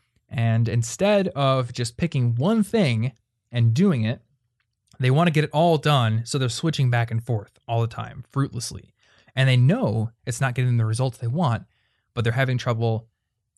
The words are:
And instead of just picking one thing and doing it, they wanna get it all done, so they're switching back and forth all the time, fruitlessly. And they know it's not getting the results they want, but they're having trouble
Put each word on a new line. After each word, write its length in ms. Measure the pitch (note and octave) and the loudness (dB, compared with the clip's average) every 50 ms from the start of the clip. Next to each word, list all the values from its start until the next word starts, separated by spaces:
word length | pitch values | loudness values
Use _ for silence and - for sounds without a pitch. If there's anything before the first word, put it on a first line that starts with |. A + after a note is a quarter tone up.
| _ _ _ _ _ _ | _ _ _ _ _ _
And 400 | - - A#2 A#2 A2+ A2+ A#2 A2+ | -4 -2 0 2 2 2 2 2
instead 600 | - A#2+ A#2 A2+ - - F#3 G3+ G#3 G3+ F#3+ F#3+ | 0 -2 -2 -4 -4 -2 0 2 2 2 0 0
of 440 | - D3+ C#3 C3+ C3 C3 B2+ A#2+ B2 | -2 -2 0 0 0 0 -2 -4 -6
just 240 | - B2 A#2 - | -6 -6 -6 -4
picking 380 | - - E3 - C#3+ B2 A#2+ A#2 | -4 -4 -2 0 0 0 0 0
one 280 | A#2+ C3 F3+ A3+ A3+ G#3 | 0 0 2 2 2 2
thing 500 | - - A3+ G3 C#3 A#2+ A2 A2+ C3 - _ _ _ _ _ _ _ | 2 2 2 2 2 2 0 -2 -4 -6 _ _ _ _ _ _ _
and 220 | - A#2+ A#2 A2+ A2 | -2 0 2 2 4
doing 300 | B2 F#3+ G#3 E3+ B2 A2 | 4 2 2 2 2 0
it, 180 | G#2+ B2+ - - _ _ _ _ _ _ _ _ _ _ _ _ _ _ - | -2 -4 -6 -10 _ _ _ _ _ _ _ _ _ _ _ _ _ _ -2
they 100 | C3+ B2+ | 0 2
wanna 200 | C3 D3 E3+ F3+ | 4 4 4 4
get 140 | D3+ D#3 D3+ | 2 2 0
it 60 | C#3+ - | 0 0
all 240 | D3 E3 F3 E3 D3+ | 2 4 4 2 2
done, 480 | - D3+ D3+ C#3 A#2+ A2 A2 A2 A2+ | 2 2 2 2 2 2 0 0 -2
so 100 | - - | -2 -2
they're 140 | C#3+ C3 B2+ | -2 -2 -2
switching 400 | A#2 - - E3 D3+ - C#3 B2 | -2 -2 -2 -2 0 0 0 2
back 200 | A#2+ A#2+ A#2 A#2 | 2 0 0 -2
and 140 | A#2 A#2 A#2 | -4 -6 -4
forth 340 | - B2 G#2+ G2+ - _ _ _ | -4 -4 -6 -6 -10 _ _ _
all 140 | - A#2+ A#2 | -6 -2 -2
the 60 | A#2 | -2
time, 360 | A2+ - - A2 A2+ A2+ - - - | -2 -4 -8 -12 -12 -12 -16 -18 -8
fruitlessly. 640 | - C#3 C3+ - - A#2+ A#2 - - - - _ _ _ _ _ _ _ _ _ _ | -4 -4 -4 -4 -4 -8 -10 -10 -12 -14 -18 _ _ _ _ _ _ _ _ _ _
And 140 | C3 C3 C3 | 0 2 4
they 80 | B2+ | 4
know 540 | B2+ B2 C3 F#3 B3+ B3+ C3+ G#2 A2 A2 A2+ - _ _ | 4 4 4 4 2 0 0 0 -2 -4 -4 -8 _ _
it's 160 | - A#2+ - C#3 | -10 -6 -4 -4
not 120 | C3 A#2+ | -4 -2
getting 220 | C3+ B2+ B2 A#2+ | -2 -2 0 0
the 80 | A#2 A2+ | 0 0
results 320 | A2 A2 A2+ B2+ C3 A#2+ | 0 0 -2 -2 -2 -4
they 100 | - - | -4 -6
want, 380 | A#2 A#2+ E3 F3+ C3+ A2+ G2+ - - _ _ _ _ _ _ _ _ _ | -4 -2 0 0 0 0 -2 -4 -10 _ _ _ _ _ _ _ _ _
but 100 | - A2+ | -2 -2
they're 100 | A2+ A2 | 0 0
having 240 | A#2+ C3+ B2+ B2+ B2 | 0 0 0 -2 -2
trouble 500 | - B2 A#2+ A2+ A#2 A2+ A2+ G#2+ - _ _ _ _ _ _ _ _ _ _ | -2 -2 -2 -2 0 -2 -2 -2 -6 _ _ _ _ _ _ _ _ _ _